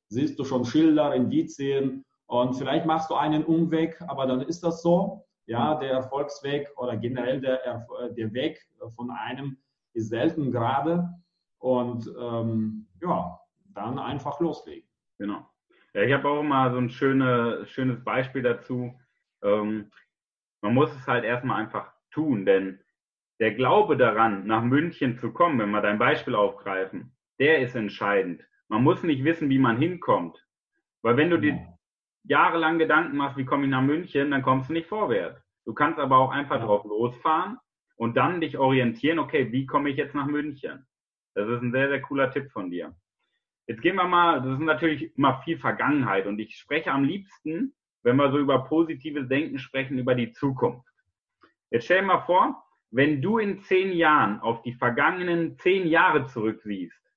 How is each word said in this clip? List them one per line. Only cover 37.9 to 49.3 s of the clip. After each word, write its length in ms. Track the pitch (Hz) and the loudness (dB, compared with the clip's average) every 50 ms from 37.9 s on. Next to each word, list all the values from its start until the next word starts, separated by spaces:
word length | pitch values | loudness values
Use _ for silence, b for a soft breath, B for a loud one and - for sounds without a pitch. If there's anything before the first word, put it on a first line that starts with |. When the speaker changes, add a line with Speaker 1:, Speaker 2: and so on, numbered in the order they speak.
| _ | _
Speaker 2:
und 200 | - 113 117 120 | -4 -4 0 2
dann 240 | 131 127 151 185 170 | 2 2 2 0 -2
dich 180 | 160 143 131 | -4 -4 -2
orientieren, 640 | 135 135 131 135 131 123 117 113 - - 151 165 160 | 2 2 4 4 4 2 2 0 0 0 0 0 0
„Okay, 320 | 139 135 - 147 127 107 | -2 0 0 0 0 0
wie 140 | 117 135 135 | 0 -2 -2
komme 240 | 131 - 143 143 143 | 0 0 0 0 0
ich 80 | 131 | -2
jetzt 180 | 143 139 139 - | -2 -4 -4 -4
nach 120 | 147 135 | -4 -4
München?“ 600 | 143 147 147 147 151 139 - - - - - _ _ _ _ _ _ _ _ _ _ - | -2 -2 -4 -4 -6 -8 -10 -10 -12 -12 -14 _ _ _ _ _ _ _ _ _ _ -6
Das 160 | 98 104 110 | -4 -2 -2
ist 120 | 120 117 | -2 -2
ein 100 | 123 123 | -2 -2
sehr, 180 | 117 131 135 139 | 0 0 0 0
sehr 120 | 143 131 | 0 -2
cooler 300 | 131 - 143 139 135 127 | -4 -4 -2 0 0 0
Tipp 200 | 131 139 135 - | -2 -4 -6 -8
von 180 | - 113 95 90 | -10 -10 -8 -6
dir. 260 | 87 87 82 - - _ _ _ _ _ _ _ _ _ _ _ _ _ _ | -6 -8 -8 -10 -14 _ _ _ _ _ _ _ _ _ _ _ _ _ _
Jetzt 140 | - 113 110 | -10 -6 -2
gehen 140 | 147 175 190 | -2 0 2
wir 120 | 196 185 | 2 2
mal, 340 | 180 185 175 175 170 160 131 | 2 4 4 4 4 4 2
das 120 | 127 131 131 | 0 -2 -2
ist 60 | 135 160 | -2 0
natürlich 520 | 160 156 156 170 160 156 131 - - _ | 0 0 2 2 0 0 -2 -6 -8 _
immer 240 | - 143 135 123 - | 0 2 2 2 0
viel 160 | - 160 160 | -4 -8 -6
Vergangenheit 720 | - - 120 107 - 113 131 147 143 123 104 98 98 95 | -4 -4 -4 -2 0 0 0 0 0 0 0 0 -2 -2
und 120 | 101 104 107 | -2 -4 -8
ich 160 | 110 - - | -8 -10 -14
spreche 340 | - - - 143 165 170 185 | -18 -8 -6 -4 -4 -2 -2
am 120 | 135 139 139 | 0 0 0
liebsten, 720 | 139 185 202 - - _ _ - 151 160 175 269 269 - _ _ _ _ _ - | 0 -2 -4 -10 -16 _ _ -8 -6 -4 -4 -4 -6 -8 _ _ _ _ _ 0
wenn 140 | 120 127 | 2 4
wir 140 | 139 143 135 | 4 4 4
so 60 | 135 | 2
über 280 | 147 143 139 135 127 131 | 2 2 2 0 -2 -2
positives 640 | - 156 160 170 160 156 127 131 156 143 147 131 | 0 2 2 2 2 -2 -8 -8 -8 -6 -6 -4
Denken 300 | 123 | -2